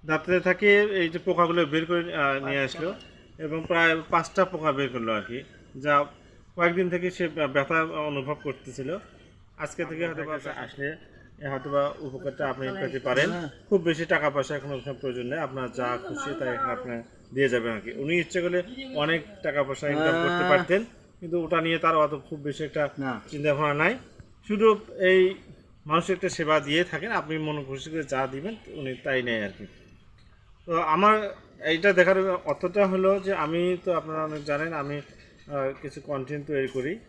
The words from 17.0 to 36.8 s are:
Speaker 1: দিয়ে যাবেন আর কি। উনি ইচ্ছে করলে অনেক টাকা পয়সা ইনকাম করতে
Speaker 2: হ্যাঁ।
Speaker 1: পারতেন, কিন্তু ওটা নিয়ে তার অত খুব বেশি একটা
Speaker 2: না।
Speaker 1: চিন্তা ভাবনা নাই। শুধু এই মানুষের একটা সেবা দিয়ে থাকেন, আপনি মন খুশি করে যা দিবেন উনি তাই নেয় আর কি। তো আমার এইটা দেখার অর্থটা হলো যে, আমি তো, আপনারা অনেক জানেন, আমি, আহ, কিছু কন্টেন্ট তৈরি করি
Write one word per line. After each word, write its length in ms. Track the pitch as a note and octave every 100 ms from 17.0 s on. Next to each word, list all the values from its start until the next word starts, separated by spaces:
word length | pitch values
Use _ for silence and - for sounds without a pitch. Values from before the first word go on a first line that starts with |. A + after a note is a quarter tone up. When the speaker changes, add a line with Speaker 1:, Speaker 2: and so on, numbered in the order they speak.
| A#2 - -
Speaker 1:
দিয়ে 140 | B2+ C3+
যাবেন 240 | A#2+ A#2
আর 80 | A2
কি। 120 | G2+
উনি 260 | A2 C#3 F3
ইচ্ছে 240 | E3 F#3
করলে 200 | F3 F3+ F3+ B3+ C4+
অনেক 320 | D3+ D3 E3 D3 -
টাকা 200 | D#3+ C#3+
পয়সা 260 | C3+ C3+ D3
ইনকাম 160 | C#3+
করতে 240 | D#3+ E3 F3
Speaker 2:
হ্যাঁ। 200 | F3 F3+
Speaker 1:
পারতেন, 360 | C#3+ E3 F#3 A#3 - - -
কিন্তু 240 | F3 E3+
ওটা 160 | D#3+ E3
নিয়ে 180 | E3 E3
তার 180 | E3 D#3+
অত 240 | D3+ C#3+ -
খুব 120 | D#3
বেশি 240 | C#3+ C#3
একটা 240 | D#3 D#3 C#3+ C#3+
Speaker 2:
না। 220 | C3+ A#2 -
Speaker 1:
চিন্তা 240 | D3+ D3
ভাবনা 200 | C#3+ D3+
নাই। 240 | C#3+ D#3+ B3 - - - - -
শুধু 280 | G#3+ A3 G#3+ - -
এই 360 | F#3 F#3 F#3 F#3+ - - - - D3
মানুষের 300 | D#3 F3 F3+
একটা 120 | F#3
সেবা 320 | - D3+ D#3
দিয়ে 240 | C#3 D3+
থাকেন, 280 | F3 D#3 G3
আপনি 260 | G#3 D3+ D#3
মন 260 | D#3 D3+
খুশি 260 | C3+ C3+ D#3+
করে 120 | D#3+
যা 240 | C#3 C3 C3
দিবেন 300 | C3+ E3+ A3 -
উনি 200 | - C3+
তাই 280 | B2+ D3 C3
নেয় 220 | B2 A2+
আর 60 | G2+ F#2+
কি। 80 | G2+ - - - - - - - - - -
তো 140 | E3
আমার 500 | D#3+ D#3+ G#3 G#3+ G#3 - - -
এইটা 320 | D3+ E3 G3
দেখার 460 | F#3 F3 F#3+ F#3+ F3+
অর্থটা 420 | - F#3 F3+ F#3+ G3
হলো 340 | F#3+ F#3+ G3
যে, 140 | F#3
আমি 420 | F#3+ D3+ E3 F3+ F3+
তো, 80 | F#3
আপনারা 320 | E3 D#3 D#3
অনেক 200 | D#3 D3+
জানেন, 280 | D3 C#3+ D#3+
আমি, 240 | D#3+ C#3+ C#3+
আহ, 760 | C#3 - - - - C#3+ C3+ C3+
কিছু 180 | D3 D3
কন্টেন্ট 460 | C#3+ C#3+ C3 D3 C#3+
তৈরি 220 | C#3+ C3+
করি 300 | C3